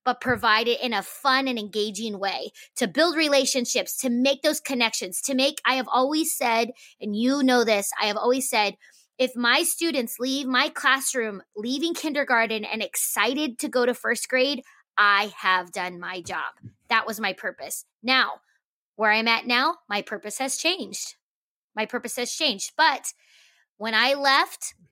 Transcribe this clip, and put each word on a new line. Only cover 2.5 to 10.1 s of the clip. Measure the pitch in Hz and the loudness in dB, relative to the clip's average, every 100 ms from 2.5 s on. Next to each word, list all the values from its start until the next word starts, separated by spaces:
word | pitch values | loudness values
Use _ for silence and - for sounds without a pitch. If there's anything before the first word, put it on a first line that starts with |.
| - - - | -14 -16 -4
to | 226 | 0
build | 170 330 302 | 4 2 4
relationships, | 311 277 269 269 240 - - - | 4 4 4 0 0 -2 -2 -4
to | 262 | -2
make | 240 269 269 | 2 2 2
those | 311 311 | 0 0
connections, | - 262 226 - 185 - | -2 0 0 0 -6 -6
to | - | -2
make, | 262 277 302 233 | 0 0 0 -2
I | 262 | -2
have | 233 | 0
always | 233 262 311 320 - | 2 2 2 -2 -2
said, | 247 226 233 - - _ | 0 2 0 -4 -20 _
and | 214 208 | -6 0
you | 247 285 | 2 4
know | 262 247 | 4 4
this, | 226 202 202 - | 4 2 0 -2
I | 208 | -2
have | 208 | 0
always | 240 269 254 | 2 2 0
said, | 226 202 202 - _ _ - | 0 0 -2 -16 _ _ -2
if | 247 247 | -2 2
my | 240 269 | 2 4
students | 339 - 330 285 233 | 2 0 0 0 -4